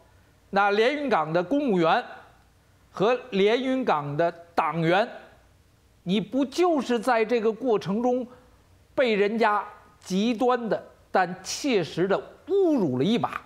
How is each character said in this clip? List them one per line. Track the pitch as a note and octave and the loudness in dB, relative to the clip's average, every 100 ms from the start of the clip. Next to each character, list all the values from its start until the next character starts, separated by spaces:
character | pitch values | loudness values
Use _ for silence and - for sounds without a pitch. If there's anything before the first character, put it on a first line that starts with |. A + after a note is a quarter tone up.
| _ _ _ _ _ | _ _ _ _ _
那 | F#3+ G3+ | 0 2
连 | G#3 A3+ D4 | 2 2 0
云 | C#4+ | 0
港 | F#3+ D#3 | 0 0
的 | E3 | -2
公 | F3 C#4+ C#4+ | 0 0 0
务 | F#3 | 2
员 | D#3+ G#3+ A#3+ - - _ _ _ _ _ _ | 2 2 -2 -14 -20 _ _ _ _ _ _
和 | - G3+ B3 - | -2 0 0 -2
连 | G3 G3+ B3 | 0 2 2
云 | B3+ C4 | 0 -2
港 | G#3 D#3 C#3+ C#3+ | 0 -2 -2 -2
的 | E3+ - - - | -2 -2 -6 -2
党 | D#3+ D#3+ | -2 0
员， | D#3+ F3+ B3 - - - _ _ _ _ _ _ | 2 2 0 -6 -20 -20 _ _ _ _ _ _
你 | - G#3 | -4 -2
不 | G#3 B3+ C#4 | -2 -2 -2
就 | D4 F4+ D#4 | 0 2 2
是 | A3+ A#3+ | 0 -2
在 | A#3 A#3 | 0 0
这 | G#3+ A#3+ | 0 0
个 | G#3+ | 0
过 | G#3+ C4 G3+ | -2 -2 -2
程 | D#3+ G3+ | -2 -2
中 | B3 B3 A#3+ - - _ _ _ _ - | -2 -2 -4 -14 -20 _ _ _ _ -2
被 | B3+ | 0
人 | G#3 G3+ A3+ | 2 0 2
家 | A3 G#3 - - - _ | 0 0 -4 -14 -20 _
极 | - F#3 A3 | -6 -2 0
端 | A3 B3 B3 A3+ | 0 0 0 -2
的 | - - - _ | -4 -6 -20 _
但 | G3+ F3+ F3+ | 0 0 -4
切 | - - D4 A3 | -10 -6 0 0
实 | D#3 - F#3+ | 0 -2 0
的 | E3+ - - - | 0 -4 -16 -2
侮 | G4 F4+ C#4+ | 2 2 2
辱 | E3+ B2 | 0 0
了 | |
一 | D#3+ A#3+ | 0 0
把？ | - - | -2 -6